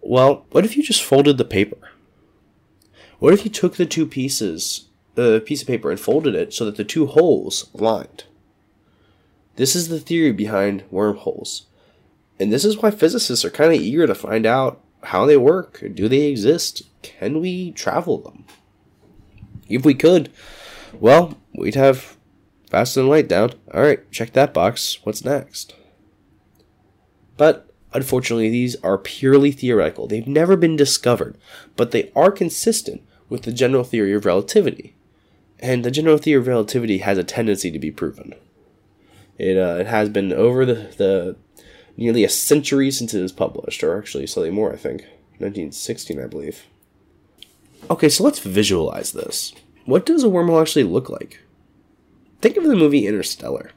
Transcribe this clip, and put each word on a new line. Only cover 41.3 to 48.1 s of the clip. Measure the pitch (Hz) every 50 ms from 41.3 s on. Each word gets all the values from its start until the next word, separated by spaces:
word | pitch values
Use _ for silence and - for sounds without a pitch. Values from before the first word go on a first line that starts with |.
| 92 - _ _ _ - - - - - _ _ _
nearly | - 117 117 113 120 104
a | 95
century | - - - - 147 151 139 - 143 139 135 135
since | 135 131 120 113 -
it | 101 90
was | 92 -
published, | - - - - - - - - - -
or | 78 87
actually | 101 107 - - 71 67
slightly | 69 - - 87 80
more, | 90 104 110 85 -
I |
think. | - - - 62 - - - - _ _ _ _ _
Nineteen | 95 101 104 104 85 73 -
sixteen, | - - - 113 - - - - 71
I | 65
believe. | 55 - 73 73 76 73 - - _ _ _ _ _ _ _ _ _ _ _ _ _ _ _ - _ _ _ _ _ _ _ - -
Okay, | 170 - -
so | 151